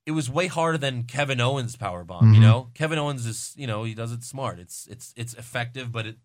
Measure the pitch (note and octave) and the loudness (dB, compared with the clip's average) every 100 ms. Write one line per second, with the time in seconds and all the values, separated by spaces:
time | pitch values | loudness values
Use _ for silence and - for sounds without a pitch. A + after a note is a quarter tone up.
0 | - D#3 B2 D#3+ F3+ D3+ E3 D#3+ C#3 B2+ | -6 -4 -2 -2 -2 0 0 0 -2 -6
1 | A#2+ C3 C#3 C3 A#2+ C#3 A#2+ - G2 F2+ | -6 -4 -2 0 0 -2 -6 -8 -8 -8
2 | E2+ F2 A2+ G#2+ A2+ A#2 B2 - D#3 D#3+ | -8 4 8 10 10 8 2 -6 -2 -2
3 | D3 C3+ A#2 A2 - - C3+ G#2+ A2+ A2 | -2 -4 -8 -10 -12 -10 -6 -6 -6 -8
4 | A#2 A#2+ A#2+ C3+ B2 F2 F2 - - G#2 | -8 -10 -12 -10 -10 -10 -16 -18 -18 -20
5 | - - A#2 A#2 A#2 B2 A#2+ C3 B2 A#2 | -18 -12 -12 -12 -10 -8 -8 -10 -10 -8
6 | G#2+ - | -10 -12